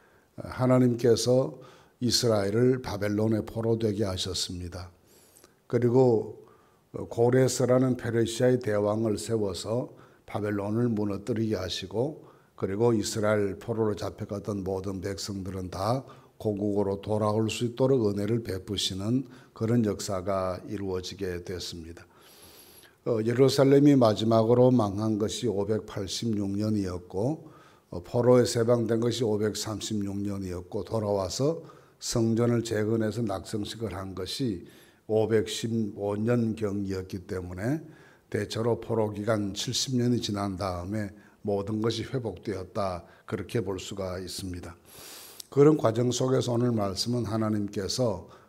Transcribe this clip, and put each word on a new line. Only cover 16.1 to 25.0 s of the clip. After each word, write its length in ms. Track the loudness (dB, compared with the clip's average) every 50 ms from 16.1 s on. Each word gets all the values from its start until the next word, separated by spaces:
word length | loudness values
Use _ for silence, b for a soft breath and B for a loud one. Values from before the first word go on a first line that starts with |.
| B B B B B B
고국으로 640 | -2 -2 0 0 0 0 2 2 0 0 -2 -4
돌아올 480 | -2 -2 0 0 2 2 2 2 0 0
수 160 | 0 -2 -4
있도록 420 | -2 0 2 2 4 4 4 2 2
은혜를 360 | 0 0 0 0 0 -2 -2
베푸시는 800 | -4 -6 -6 -6 -6 -4 -2 -2 -2 -4 -4 -2 0 0 0 -2 -4 B B B B
그런 320 | B -4 0 2 2 2 2
역사가 800 | 2 0 -2 -4 -6 -6 -4 -2 -2 -2 0 0 -2 -4 -6 -8 -8
이루어지게 760 | -8 -6 -4 -4 -4 -4 -6 -8 -8 -6 -6 -6 -6 -6 -8
됐습니다. 600 | -8 -10 -8 -10 -10 -12 -12 -12 -14 -16 -18 -20 -20 B B B B B B B B B B B B B B B B B B B
어, 140 | -2 -2 0 0
예루살렘이 720 | 2 4 6 6 6 6 6 6 8 8 8 8 8 8
마지막으로 720 | 8 6 6 4 4 2 4 4 4 6 6 6 6 6 6
망한 480 | 6 4 2 2 0 -2